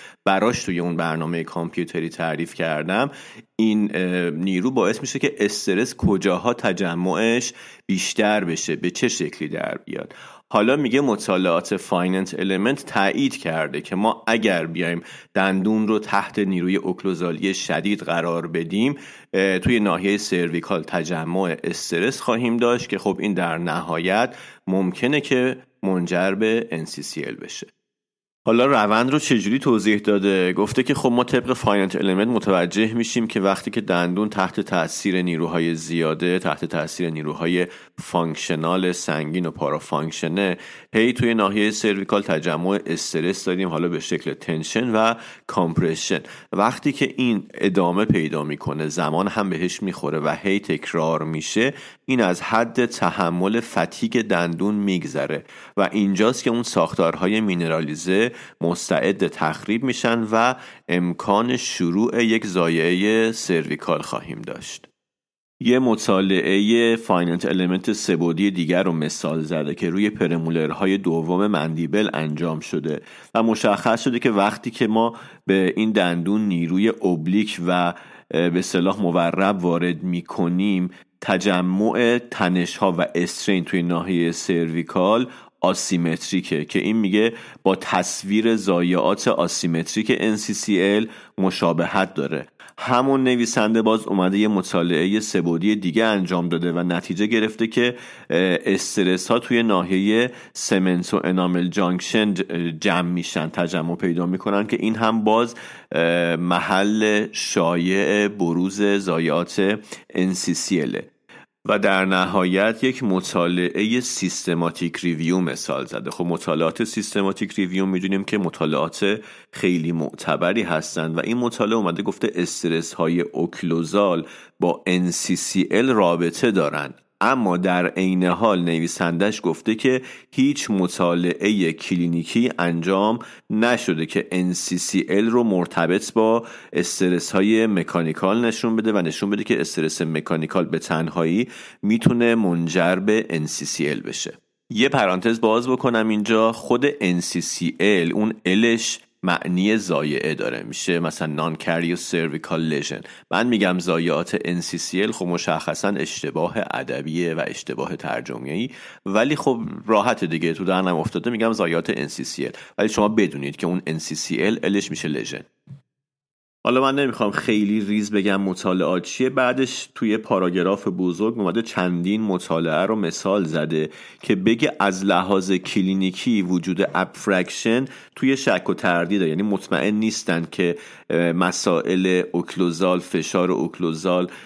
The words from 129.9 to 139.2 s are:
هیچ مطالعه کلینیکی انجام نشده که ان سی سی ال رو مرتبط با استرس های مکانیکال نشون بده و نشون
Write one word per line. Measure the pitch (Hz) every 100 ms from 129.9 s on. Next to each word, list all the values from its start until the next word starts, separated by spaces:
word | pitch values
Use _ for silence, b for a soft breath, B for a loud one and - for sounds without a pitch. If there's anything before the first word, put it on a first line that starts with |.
| 127 127 B B
هیچ | - 135 139 -
مطالعه | 98 90 - 87 87 87 85 101 104 85
کلینیکی | 80 - 90 85 85 80 113 120 -
انجام | 87 85 82 95 107 120 B B -
نشده | 107 120 117 - 80 80
که | 98 -
ان | 92 90
سی | 87 - 90
سی | - 98 -
ال | 95 113
رو | 120
مرتبط | 117 92 87 - 82 95 -
با | 113 110 113 117 B B
استرس | 78 90 - 92 90 -
های | 98 101 110 113
مکانیکال | 98 82 87 82 78 95 110 117
نشون | 113 117 113
بده | 110
و | 104
نشون | 82 -